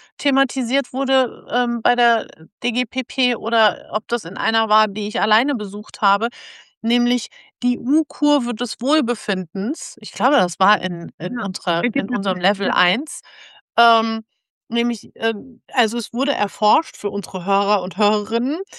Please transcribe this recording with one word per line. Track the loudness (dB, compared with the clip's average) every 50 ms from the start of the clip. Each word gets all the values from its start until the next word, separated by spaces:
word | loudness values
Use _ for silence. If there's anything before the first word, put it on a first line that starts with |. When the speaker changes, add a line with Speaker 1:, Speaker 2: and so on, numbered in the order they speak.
| -20 _ _ -6
Speaker 1:
thematisiert | -2 0 2 2 2 2 0 -2 -2 0 0 -2 -2 -2 -4
wurde, | -4 -2 2 2 2 2 0 -4 -10 -10 -4
ähm, | -2 -2 0 0 -2 0
bei | 0 0 2
der | 4 4 4 2 2 -2 -6 -12 -20 -20 -20 _ _ -6
D | -4
G | -4 -4 -6
P | -6 -6 -8 -8
P | -6 -4 -2 -2 -2 -2
oder | -2 -4 0 2 4 4 4 2 0 -8 -6
ob | -6 -6 -4 -4
das | -6 -6 -6
in | -6 -8 -6
einer | -4 -2 0 0 0 2
war, | 4 4 4 2
die | 0 -4 -6 -4
ich | -2 -2
alleine | 0 2 2 2 2 2 -2
besucht | -4 -4 -6 -8 -10 -12 -12 -8 0
habe, | 2 2 2 2 2 -2 -6 -8 -20 -20 -20 -20 -20 _ _ _
nämlich | -2 0 2 2 2 2 0 -2 -2 -6 _ -20 -20 _ _ -4 -2
die | -2 0 0
U-Kurve | 0 0 0 0 0 -2 -4 -2 2 2 2 2 2 -2 -4
des | -4 -6 -6 -6 -4
Wohlbefindens. | -2 2 2 2 2 0 -2 -4 -2 -4 -4 -4 -4 -6 -6 -4 -4 -4 -4 -6 -8 -14 -16 -16
Ich | -16 -12 -4
glaube, | 0 2 4 4 4
das | 2 2 0 2
war | 4 4 4 2
in, | 0 -4 -6 -6 -10 -10 -10 -8
in | -8 -6 -6 -4
Speaker 2:
Ja, | -6
Speaker 1:
unserer, | -6 -6 -6 -4 -2 -2 0 0 0 0
in | -2 -4 -2
Speaker 2:
Ergebnisse. |
Speaker 1:
unserem | -4 -4 -2 -2 -2 0
Level | 2 0 0 0 0 0
Speaker 2:
Ja. | 2
Speaker 1:
eins. | 2 2 2 2 0 -4 -8 -12 -16 -16 -20 -20 -20 -20 -20 -20 -20 _ _ 2 4
Ähm, | 6 6 6 4 2 0 -4 -6 -8 _ _ _ _ _ _ _ _ -6
nämlich, | -2 -2 0 -2 -2 -4 -8 -16 -10
ähm, | -4 -2 -2 -2 -4 -8 -14 -18 -20 _ -6 -2
also, | 0 0 0 0 -4
es | -6 -6 -4
wurde | -2 -2 0 0
erforscht | 0 -2 -2 -2 0 2 4 4 4 2 -2 -8 -8
für | -6 -6
unsere | -4 -6 -8 -8 -8 -6 -2
Hörer | 0 0 2 2 2 0 0 0
und | -2 -2 0
Hörerinnen. | 2 2 2 2 0 -2 -2 -2 -2 -2 -4 -6 -8 -10 -14